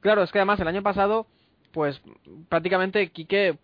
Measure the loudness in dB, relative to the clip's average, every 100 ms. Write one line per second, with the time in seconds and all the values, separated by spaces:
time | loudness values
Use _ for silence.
0 | 2 2 2 0 0 0 0 -2 -2 0
1 | 0 0 -4 _ _ _ _ -4 -4 -4
2 | -14 -20 -20 -20 -4 -2 0 0 0 -2
3 | -2 -6 -4 0 0 -2